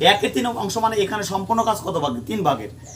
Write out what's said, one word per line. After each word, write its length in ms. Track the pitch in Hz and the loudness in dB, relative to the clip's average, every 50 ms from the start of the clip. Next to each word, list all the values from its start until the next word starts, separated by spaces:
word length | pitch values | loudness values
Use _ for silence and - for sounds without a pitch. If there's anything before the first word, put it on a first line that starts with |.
| 156 | 4
একের 260 | 180 202 202 - 202 - | 4 6 4 2 0 0
তিন 120 | 262 233 | 0 -2
অংশ 320 | 240 233 233 190 190 - 233 | -2 -2 -4 -4 -4 0 0
মানে 180 | 220 226 226 | 0 2 2
এখানে 260 | 208 196 190 214 208 190 | 2 0 0 -2 -4 -4
সম্পূর্ণ 400 | - 196 190 190 180 233 226 226 | -4 -4 -4 -2 0 0 2 2
কাজ 140 | 226 214 - | 2 0 0
কত 160 | - 185 165 | -2 -4 -2
ভাগে? 240 | 165 147 139 123 120 | 0 0 0 -2 -4
তিন 220 | 117 135 220 214 175 | -4 -4 -4 0 2
ভাগের। 260 | 151 135 117 107 98 - - - - - | 2 2 0 -2 -8 -12 -16 -18 -18 -18